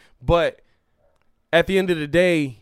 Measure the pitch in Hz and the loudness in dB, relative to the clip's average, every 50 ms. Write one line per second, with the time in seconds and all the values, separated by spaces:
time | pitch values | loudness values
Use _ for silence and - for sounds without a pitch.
0 | _ _ _ _ 123 131 170 170 160 135 - _ _ _ _ _ _ _ _ _ | _ _ _ _ -4 0 0 0 0 -2 -4 _ _ _ _ _ _ _ _ _
1 | _ _ _ _ _ _ _ _ _ - - 170 165 - 190 190 185 180 175 160 | _ _ _ _ _ _ _ _ _ -2 0 0 2 2 0 -2 0 0 -2 -4
2 | 147 147 139 170 180 180 175 160 147 131 117 - | -4 -2 0 2 2 2 2 0 -2 -4 -8 -14